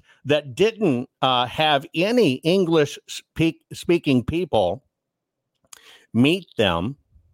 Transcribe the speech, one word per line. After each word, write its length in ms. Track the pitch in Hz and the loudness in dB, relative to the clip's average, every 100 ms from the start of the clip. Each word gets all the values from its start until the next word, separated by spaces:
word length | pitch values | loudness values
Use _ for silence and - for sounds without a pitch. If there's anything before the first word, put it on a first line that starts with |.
| _ _ 120 | _ _ -2
that 300 | 147 147 113 | -2 -2 0
didn't, 540 | 214 214 196 123 - _ | 0 0 -2 -2 -4 _
uh, 260 | 131 123 123 | 0 0 -2
have 380 | - 156 139 - 156 | -2 0 0 -2 -4
any 380 | 196 247 180 131 | 0 2 2 0
English 640 | 160 190 170 165 143 - - | 0 0 2 2 0 -4 -16
speak-, 580 | - - - 160 - _ | -18 -14 -2 -2 -2 _
speaking 500 | - - 170 - 127 | -12 -2 0 2 0
people 600 | 117 165 180 113 90 95 - _ _ _ _ _ _ _ _ - - - _ | 0 -4 -2 0 0 -2 -10 _ _ _ _ _ _ _ _ -20 -20 -20 _
meet 340 | 113 139 185 - - | 2 2 2 -4 -2
them 380 | 101 85 104 143 _ _ _ | 0 0 -4 -10 _ _ _